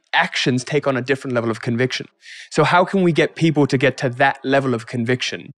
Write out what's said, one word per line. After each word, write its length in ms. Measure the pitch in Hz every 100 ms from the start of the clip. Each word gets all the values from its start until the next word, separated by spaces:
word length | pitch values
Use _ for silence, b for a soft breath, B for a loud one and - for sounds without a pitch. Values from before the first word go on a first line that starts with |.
| _
actions 520 | 156 175 - 147 127 -
take 200 | 147 143
on 100 | 127
a 40 |
different 320 | 127 135 135
level 160 | 120 113
of 120 | 107
conviction. 460 | 120 117 127 - - _ B B B
So 160 | - 143
how 180 | 180
can 200 | 185 196
we 100 | 175
get 220 | 151 143 -
people 320 | 165 147 135
to 100 | 131
get 180 | 135 -
to 120 | 135
that 300 | 123 135 -
level 300 | 135 135 131
of 140 | 117 -
conviction 640 | 120 110 - - 87 -